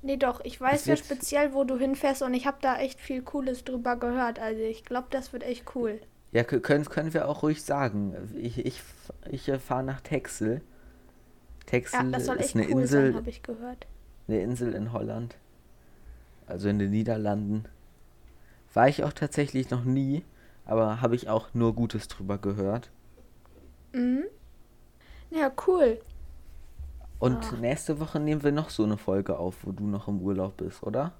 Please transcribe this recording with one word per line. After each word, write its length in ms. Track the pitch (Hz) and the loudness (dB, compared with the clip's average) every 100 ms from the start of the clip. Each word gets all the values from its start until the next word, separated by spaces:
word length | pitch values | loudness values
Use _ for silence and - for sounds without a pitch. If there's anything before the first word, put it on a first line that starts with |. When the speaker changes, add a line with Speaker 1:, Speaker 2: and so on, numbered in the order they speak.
Speaker 1:
Nee, 160 | 269 277 | -2 2
doch, 240 | 269 240 | 2 0
ich 160 | - - | -8 -2
weiß 220 | 254 285 | 2 2
Speaker 2:
Es 40 | 285 | 4
Speaker 1:
ja 100 | 302 | 2
Speaker 2:
wird 100 | - | 2
Speaker 1:
speziell, 480 | 262 - 285 294 | -6 0 2 2
wo 100 | 269 | 2
du 140 | 269 262 | 2 2
hinfährst 440 | 269 269 285 269 | 0 2 0 0
und 120 | 254 | 0
ich 120 | 247 262 | 0 0
hab 140 | 277 | 0
da 160 | 269 240 | 0 0
echt 220 | 262 - | -2 -4
viel 220 | - 254 | -6 -6
Cooles 420 | 254 294 262 247 | -4 -4 -2 -4
drüber 320 | - 254 240 240 | -4 -4 -2 0
gehört. 440 | 240 247 240 233 | 0 0 0 -2
Also 220 | 226 220 | -4 -2
ich 220 | 220 220 - | -4 -6 -6
glaub, 240 | 247 254 | -6 -2
das 220 | 269 254 | -4 -4
wird 100 | 247 | -8
echt 320 | 240 240 - - | -6 -6 -6 -4
cool. 240 | 233 214 - - - | -2 -4 -10 -20 -2
Speaker 2:
Ja, 120 | 113 | 2
kö-, 160 | - 131 | 4 2
können, 260 | - 147 147 | 4 4 4
können 280 | - 160 | -2 0
wir 140 | 160 - | 0 0
auch 140 | 147 | 0
ruhig 200 | 151 151 | 2 0
sagen. 500 | - 139 131 104 101 92 95 113 | 0 0 0 0 -4 -4 -10 -8
Ich, 280 | 117 117 127 | -6 -4 -4
ich, 120 | - | -6
f-, 340 | - - - - - | -16 -20 -16 -16 -10
ich, 180 | 135 - | -8 -2
äh, 100 | 135 | -2
fahr 220 | - 127 | 0 -2
nach 180 | 131 135 | -2 -6
Texel. 600 | - 147 - - 110 123 - - - - - - - - - - - | -2 -4 -4 -2 0 0 -4 -20 -20 -20 -20 -20 -20 -20 -20 -20 -2
Texel 400 | 123 123 254 131 | 0 0 0 2
Speaker 1:
Ja, 60 | |
das 140 | 127 127 | 0 0
soll 120 | 254 | 0
Speaker 2:
ist 80 | - | 2
Speaker 1:
echt 100 | - | 2
Speaker 2:
eine 100 | 85 | 4
Speaker 1:
cool 80 | 123 | 4
Speaker 2:
Insel, 260 | 127 143 135 | 6 8 6
Speaker 1:
sein, 40 | 117 | 4
hab 120 | 117 | -2
ich 160 | - | -10
gehört. 440 | - 226 240 247 - - - - - | -10 -10 -10 -12 -16 -20 -20 -20 -2
Speaker 2:
eine 120 | 107 | 0
Insel 320 | 95 123 123 | 0 -2 -2
in 180 | 101 110 | -2 -4
Holland. 420 | 117 107 110 120 - - - - - - - - - - - - | -4 -4 -6 -8 -12 -20 -20 -20 -20 -20 -20 -20 -20 -20 -20 -10
Also 220 | 90 101 | -2 2
in 100 | 104 | 2
den 120 | 98 | 2
Niederlanden. 720 | 104 110 110 104 104 104 107 110 - - - - - - - - - - | 2 2 0 0 0 0 -2 -4 -16 -20 -20 -20 -20 -20 -20 -20 -20 -4
War 140 | - 127 | 4 4
ich 160 | 147 | 4
auch 100 | 147 | -2
tatsächlich 560 | - 147 - 143 131 131 | -2 -4 0 0 0 -2
noch 140 | 127 | 0
nie, 400 | 123 131 135 143 - - - - - | 2 2 2 0 -4 -18 -20 -20 -2
aber 360 | 113 110 110 | 2 2 2
hab 100 | 123 | 2
ich 160 | 120 - | 2 2
auch 240 | 113 - | -2 0
nur 200 | 117 117 113 | 2 2 4
Gutes 320 | 117 110 - | 0 0 -6
drüber 300 | - 95 101 | -10 -4 -2
gehört. 520 | 101 101 98 110 123 - - - - - - - - - - | -2 0 0 -2 -6 -20 -20 -20 -20 -20 -20 -20 -20 -20 -10
Speaker 1:
Mhm. 300 | 254 247 262 370 - - - - - - - - - - | -2 2 2 -2 -10 -20 -20 -20 -20 -20 -20 -20 -20 -6
Ja, 200 | 320 277 269 - | 2 2 2 4
cool. 320 | 370 269 226 - - - - - - - - - - - - | 8 6 6 -6 -14 -14 -14 -16 -16 -16 -12 -12 -12 -14 0
Speaker 2:
Und 200 | 127 123 | 2 2
Speaker 1:
Ach. 140 | 113 120 | -2 -2
Speaker 2:
nächste 400 | 117 147 - 147 | -2 -2 -2 -4
Woche 200 | 156 156 | -2 -2
nehmen 240 | 151 156 | 0 2
wir 80 | 143 | 4
noch 180 | 143 156 | 2 -2
so 140 | - | 0
eine 140 | 107 107 | 2 2
Folge 400 | - 95 98 92 | 2 0 2 -2
auf, 280 | 87 92 - | -2 -4 -8
wo 60 | |
du 140 | 98 104 | -4 -2
noch 200 | 101 - | -4 -2
im 140 | 101 | -2
Urlaub 360 | 90 95 95 101 | 0 0 -2 -4
bist, 260 | 90 - | -10 -8
oder? 280 | - 110 151 - | -4 -2 -2 -6